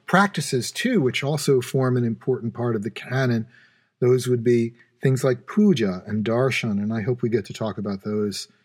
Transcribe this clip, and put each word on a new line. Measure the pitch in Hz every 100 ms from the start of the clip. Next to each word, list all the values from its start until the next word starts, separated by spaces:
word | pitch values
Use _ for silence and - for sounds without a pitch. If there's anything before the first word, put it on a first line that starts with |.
| -
practices, | 180 202 180 - 131 113
too, | - 240 233
which | 127 -
also | 139 147 - 131
form | 123 135 127 123
an |
important | 117 107 - 120 113
part | 104 120 113
of |
the | 101
canon. | - - 131 131 117 110 _ _ _ _ -
Those | 123 127 123
would | 123
be | 117 120 117 - _ _
things | 135 127
like | 135 123 -
puja | - 208 147 101 90 101
and | 107
darshan, | 107 117 135 120 117 101
and | 104
I | 113
hope | 104 123
we | 120
get | 110 -
to |
talk | - 110 98
about | 101 98
those | 110 107 104 95 - _